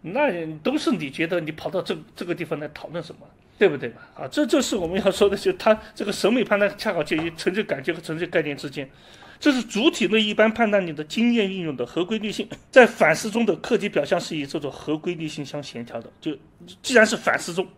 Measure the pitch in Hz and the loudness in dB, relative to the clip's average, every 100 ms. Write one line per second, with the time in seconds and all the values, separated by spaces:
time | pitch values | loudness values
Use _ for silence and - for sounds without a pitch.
0 | 160 220 294 175 160 156 - 294 - 202 | -4 0 0 0 -8 -4 -2 0 0 -2
1 | 143 - 165 175 151 156 160 180 180 170 | -4 -4 -2 0 -2 -8 -4 -4 -4 -8
2 | - - 175 165 147 151 147 - 180 165 | -8 -12 -6 -6 -4 -6 -8 -12 -12 -10
3 | - - - _ _ _ 196 143 127 - | -12 -18 -20 _ _ _ 4 4 -6 -10
4 | - - 151 285 269 294 - 220 165 185 | -20 -12 -4 0 4 4 2 -2 -2 2
5 | 190 - 202 190 196 180 226 214 - - | 2 4 4 4 0 2 2 2 0 -8
6 | 208 190 190 247 208 202 202 202 226 170 | -6 0 2 2 2 2 2 0 -4 -2
7 | 151 156 165 165 214 202 196 170 - 165 | -2 -2 -2 -4 -2 -2 -2 -4 -4 -6
8 | - 160 160 170 147 139 143 147 135 - | -6 -6 -2 -2 -2 -6 -8 -10 -12 -16
9 | - - - - 294 254 226 196 294 339 | -20 -20 -20 0 0 2 -2 2 2 2
10 | 185 220 214 208 220 220 220 202 175 147 | 0 2 0 2 2 2 2 2 0 -8
11 | 151 - 240 233 196 190 165 127 120 - | -8 0 2 2 0 -2 -6 -4 -4 -2
12 | 175 220 208 - 202 - _ 269 226 - | -2 -2 -4 -6 -8 -12 _ 8 8 6
13 | 160 156 220 214 226 156 - 226 208 - | 4 4 0 0 0 0 0 0 0 -2
14 | - 175 - 160 139 165 139 - - 151 | 0 -2 -2 -6 -4 -6 -6 -8 -6 -4
15 | 160 170 156 151 135 147 139 117 117 117 | -4 -6 -8 -8 -10 -10 -10 -12 -10 -12
16 | - _ 156 143 - _ 175 - - 240 | -12 _ -8 -8 -14 _ -20 -12 2 4
17 | 220 226 - - - 170 185 | 4 2 0 0 -2 -6 -6